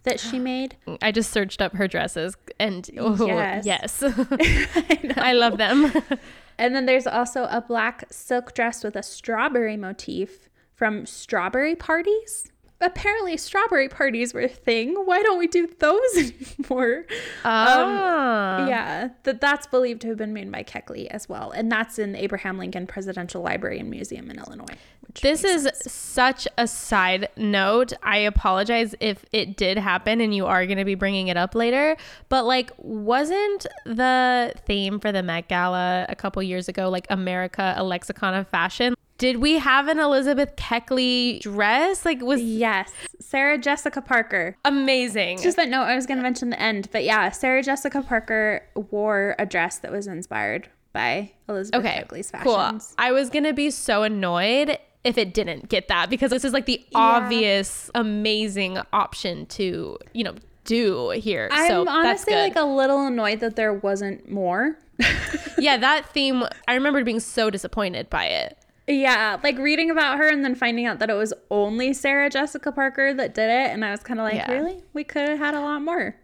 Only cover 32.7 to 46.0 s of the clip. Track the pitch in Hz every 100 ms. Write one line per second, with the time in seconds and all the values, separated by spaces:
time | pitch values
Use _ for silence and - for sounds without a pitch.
32.7 | - - 220 208 247 302 381 415 403 -
33.7 | - - 226 254 254 254 247 240 - -
34.7 | 202 196 202 214 202 180 165 170 180 180
35.7 | 180 180 180 - - 196 196 190 185 180
36.7 | 190 190 185 - 190 185 180 180 - 190
37.7 | - 190 180 - 202 196 190 190 175 180
38.7 | - 247 247 _ _ 254 240 285 311 269
39.7 | 262 277 311 294 269 269 269 285 - -
40.7 | 233 247 254 254 247 247 - 214 202 208
41.7 | 240 339 381 339 277 247 277 233 220 226
42.7 | 196 196 - - - - 277 277 294 285
43.7 | 285 302 277 - 247 226 190 170 190 285
44.7 | 277 269 254 247 214 180 180 339 339 302
45.7 | 262 247 254